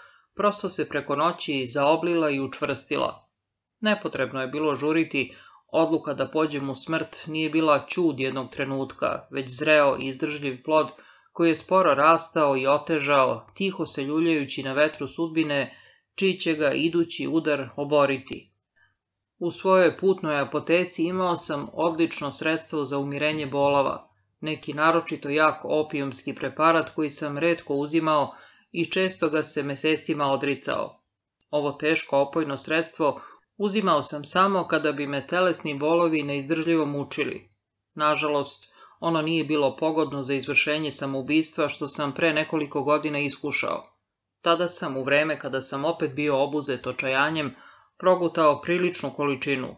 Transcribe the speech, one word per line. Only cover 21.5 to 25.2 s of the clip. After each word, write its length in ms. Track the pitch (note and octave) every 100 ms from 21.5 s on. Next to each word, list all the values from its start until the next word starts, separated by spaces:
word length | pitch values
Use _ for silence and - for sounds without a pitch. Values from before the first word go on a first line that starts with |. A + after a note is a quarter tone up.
| D3 -
odlično 600 | - E3 D#3+ E3 - C#3+
sredstvo 520 | - D#3+ D#3+ - D#3+
za 140 | C3 C#3
umirenje 480 | C#3 C#3+ D3+ D#3 C#3+
bolova, 640 | C#3 C#3+ C#3+ C3+ - - _ _ _
neki 320 | D#3 D#3 -
naročito 560 | D3 D#3+ E3 E3 D3